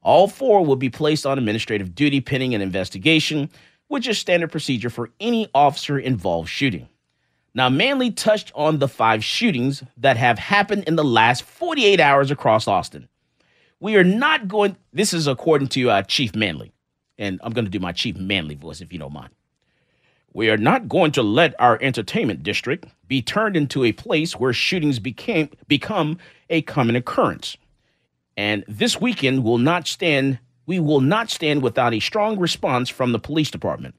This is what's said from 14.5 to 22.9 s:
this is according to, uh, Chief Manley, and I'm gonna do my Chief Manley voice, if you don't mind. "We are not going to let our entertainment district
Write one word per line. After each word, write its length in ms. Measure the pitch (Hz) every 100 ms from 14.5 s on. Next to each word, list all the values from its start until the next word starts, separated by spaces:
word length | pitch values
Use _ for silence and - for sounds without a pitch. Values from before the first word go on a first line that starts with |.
| 208 208 185 _
this 220 | 135 214
is 140 | 170 147
according 400 | 127 165 151 135
to, 220 | 139 123
uh, 100 | 98
Chief 340 | 98 - 117 110
Manley, 360 | 104 76 - _ _ _ _ -
and 200 | 101 92
I'm 100 | 117
gonna 160 | 113 107
do 100 | 95
my 120 | 90
Chief 260 | 82 - 90
Manley 380 | 95 98 76 73
voice, 260 | 80 76
if 100 | 82
you 60 | 87
don't 160 | 71
mind. 160 | 73 - _ _ _ _ _ _ _ _ _ _
"We 160 | - 110
are 80 | 107
not 320 | 120 254 226
going 220 | 170 160
to 100 | 139
let 320 | 107 117 165 -
our 180 | 123 110
entertainment 640 | 135 120 98 214 147 85
district 440 | 101 98 120 165 -